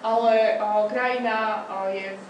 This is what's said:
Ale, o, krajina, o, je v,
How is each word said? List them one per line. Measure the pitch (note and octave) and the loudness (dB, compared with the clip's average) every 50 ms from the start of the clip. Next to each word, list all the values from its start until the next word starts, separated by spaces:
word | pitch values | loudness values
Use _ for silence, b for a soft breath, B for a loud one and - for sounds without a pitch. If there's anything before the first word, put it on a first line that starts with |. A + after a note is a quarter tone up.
| - | -4
Ale, | A3+ A3+ A3+ A#3 A#3 A3 A3 A3 G#3+ A3 - G#3+ | 0 2 2 4 4 6 6 4 4 2 0 0
o, | G#3+ G#3+ G#3+ G#3+ | 0 2 2 2
krajina, | G#3 G#3 B3+ B3+ B3 B3 B3 A#3+ A#3 A3 A3 A3 A3 G#3+ G#3 - | 0 0 -2 0 0 0 -2 -2 -2 -2 0 0 -2 -2 -4 -6
o, | - F#3+ F#3+ F#3+ F#3+ | -8 -6 -6 -4 -4
je | F#3+ G3 G3 F#3+ F#3+ | -4 -4 -6 -8 -10
v, | F#3+ - F#3+ | -12 -12 -8